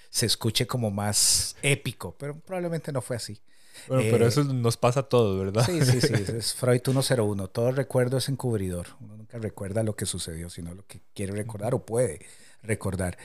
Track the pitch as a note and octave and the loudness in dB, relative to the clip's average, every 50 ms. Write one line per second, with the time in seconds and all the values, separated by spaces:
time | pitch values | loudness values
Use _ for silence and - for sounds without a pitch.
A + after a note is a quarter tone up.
0 | - - - - B2 G2+ - - - A2+ - - B2+ - - B2 A2+ G#2 G2 G2+ | -20 -8 -2 0 2 2 0 2 0 0 2 2 0 0 -2 -2 -2 -2 -2 0
1 | G2+ G#2+ G#2 - - - - - - - - - - C#3 C#3 C#3 - C3 A2+ - | -2 0 2 2 4 4 4 2 0 -2 -6 0 2 2 2 2 0 -6 -6 -6
2 | - F2+ - - C3+ C#3+ D3 D#3+ - - F#3 F3+ F3 E3+ E3+ D#3+ - - C#3+ C3 | -10 -12 -10 -10 -10 -10 -10 -10 -10 -8 -6 -4 -4 -2 -4 -4 -6 -4 -4 -4
3 | - - B2+ A#2 - - G#2 - - - - - - - - - - - C3 C3 | -4 -4 -6 -6 -6 -8 -12 -14 -16 -20 -20 -20 -20 -20 -20 -18 -6 0 2 2
4 | G#2+ A2 A#2 A2+ A#2 A#2 A2+ D3 D3 C#3 C3 B2 A#2 A#2 A2+ - - B2+ A#2+ C#3+ | 4 4 4 4 4 4 4 4 2 2 0 2 2 2 2 4 2 4 4 4
5 | B2+ - - A#2+ A2+ G2+ F#2+ F#2+ F#2+ F#2+ G2 A#2 B2 - F3+ D#3+ C#3+ B2+ B2+ B2 | 0 4 4 4 4 4 2 0 -2 0 2 2 2 4 4 4 4 4 4 4
6 | - - - - G2 F#2 A2+ A#2 G#2+ - - - - B2 B2 B2 - C3+ C3 C3+ | 4 2 2 0 0 -2 -4 -4 -4 -4 -4 0 2 4 4 4 2 2 2 2
7 | B2+ - C#3 A#2+ G#2+ G#2 G#2 G2 F#2+ - - A#2 A#2 B2+ B2+ C#3 B2+ - - B2+ | 2 2 2 2 2 0 0 -2 -4 -4 -2 0 0 0 0 0 -2 0 2 2
8 | B2 B2 C3 C3 - - C#3 - - B2 A2+ G2+ F#2+ F#2 F2+ F2 F2 - - - | 2 2 2 -2 -2 -2 -4 -4 -2 -2 -2 0 -2 -2 -4 -4 -6 -10 -12 -18
9 | A#2 G#2 G#2+ G#2+ G#2+ - - A#2 A2 G2 - - G2+ F#2+ G2 A2+ A2 G#2+ G2 - | -18 -18 -16 -18 -18 -14 -12 -8 -8 -8 -8 -8 -8 -4 -2 0 0 0 0 -2
10 | G#2 - - F2+ - F2 E2 D#2+ F2 F2 - - E2+ E2+ F2 G2 - - - G2 | -4 -4 -4 -6 -6 -6 -8 -10 -10 -10 -10 -12 -12 -12 -12 -14 -16 -18 -20 -20
11 | - - - - G2+ F#2 G2+ G#2 G#2 A2+ A2+ G2+ G2+ A#2 - F3 - - A2 A#2+ | -20 -18 -8 -6 -6 -4 -4 -6 -6 -6 -8 -4 -2 0 0 -2 -2 -2 0 0
12 | B2+ F#2+ D2 - - - - - - - - - - G#2+ A2 - - G2 F2+ F#2 | 0 0 -2 -8 -14 -20 -20 -20 -20 -20 -20 -14 -2 -2 -2 -2 0 -4 -2 0
13 | F#2 F2+ F2+ - | -2 -2 -4 -8